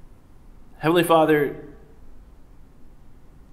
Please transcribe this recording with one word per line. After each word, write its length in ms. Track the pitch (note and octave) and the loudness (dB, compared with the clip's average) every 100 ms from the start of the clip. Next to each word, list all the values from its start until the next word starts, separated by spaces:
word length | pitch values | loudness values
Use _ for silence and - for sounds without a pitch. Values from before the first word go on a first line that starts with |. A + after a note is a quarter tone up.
| - - - - - - - - | -20 -20 -20 -20 -20 -20 -20 -6
Heavenly 260 | D3+ F3 | 0 0
Father, 600 | E3+ E3 D#3 D3+ C#3 - - - - - - - - - - - - - - - - - - - - | 4 4 4 2 -2 -6 -18 -20 -20 -20 -20 -20 -20 -20 -20 -20 -20 -20 -20 -20 -20 -20 -20 -20 -20